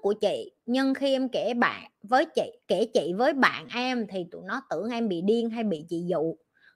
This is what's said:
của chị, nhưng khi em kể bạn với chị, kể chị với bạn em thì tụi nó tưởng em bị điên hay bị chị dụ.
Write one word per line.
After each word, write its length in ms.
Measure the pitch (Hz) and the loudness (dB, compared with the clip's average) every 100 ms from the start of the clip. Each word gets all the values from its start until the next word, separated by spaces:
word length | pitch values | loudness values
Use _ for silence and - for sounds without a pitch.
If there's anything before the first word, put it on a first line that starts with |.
của 100 | 196 | -2
chị, 400 | 214 202 135 110 - - | 0 0 -2 -6 -12 -2
nhưng 280 | 254 269 | 0 2
khi 180 | 269 277 | 0 0
em 160 | 262 262 | 0 0
kể 260 | 170 180 | -2 -2
bạn 360 | 240 180 104 - _ | 2 0 0 -10 _
với 220 | 202 254 | 0 2
chị, 280 | 320 - 120 - - | 2 0 -4 -6 -2
kể 180 | 185 226 | 0 2
chị 180 | 220 151 180 | 2 0 2
với 160 | 262 | 2
bạn 340 | 285 208 131 160 | 4 4 2 -4
em 320 | 233 254 254 214 | -4 -2 -2 -4
thì 200 | 190 170 | -6 -8
tụi 120 | - | -10
nó 180 | 180 240 - | -8 -8 -4
tưởng 200 | 160 214 | -4 -4
em 180 | 233 226 | -2 -2
bị 140 | 175 | 0
điên 280 | 190 233 233 | 2 2 0
hay 140 | 226 | -2
bị 200 | 220 160 165 | -2 -2 -4
chị 160 | 170 175 | -4 0
dụ. 280 | 143 160 156 _ _ _ | 0 0 -4 _ _ _